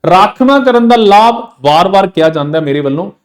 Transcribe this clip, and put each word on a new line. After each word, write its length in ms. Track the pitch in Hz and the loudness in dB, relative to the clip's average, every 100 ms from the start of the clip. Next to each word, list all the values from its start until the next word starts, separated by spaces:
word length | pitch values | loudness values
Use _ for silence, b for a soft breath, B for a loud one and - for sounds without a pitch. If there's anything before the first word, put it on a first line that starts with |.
| 156 | 2
ਰਾਖਵਾਂਕਰਨ 760 | 180 202 - 262 277 254 240 233 | 2 0 0 0 0 0 0 2
ਦਾ 80 | 240 | 2
ਲਾਭ 400 | 208 202 226 233 - _ | 4 4 2 -2 -12 _
ਵਾਰ-ਵਾਰ 460 | 139 151 185 196 190 | 0 0 2 0 -2
ਕਿਹਾ 220 | 165 160 | -2 -2
ਜਾਂਦਾ 300 | 160 143 156 | -2 -4 -4
ਹੈ 40 | |
ਮੇਰੇ 160 | 151 143 | -4 -4
ਵੱਲੋਂ 320 | 143 143 196 _ | -4 -6 -8 _